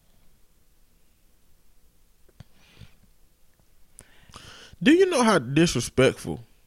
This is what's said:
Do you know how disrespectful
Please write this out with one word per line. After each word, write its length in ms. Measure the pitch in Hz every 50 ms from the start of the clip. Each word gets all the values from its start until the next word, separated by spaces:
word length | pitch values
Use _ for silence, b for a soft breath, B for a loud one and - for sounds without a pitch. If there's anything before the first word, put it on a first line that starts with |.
| _ _ _ _ - - - _ _ - _ _ _ _ _ _ _ _ _ _ _ _ _ _ _ _ _ _ _ - - _ _ - - - - - _ _ _ _ _ _ - - _ - - - b b b b b b 52 b b b b - _ _ _ - _ _ _ - _ _ _ _ - - - - _ b b b b b b b b b b b b b b b b b
Do 100 | 170 247
you 160 | 320 359 392 370
know 140 | 339 254 247
how 160 | 220 202 160
disrespectful 1040 | 117 123 139 156 170 170 - 123 - - - 123 131 120 104 - - 90 76 - - - _ _ _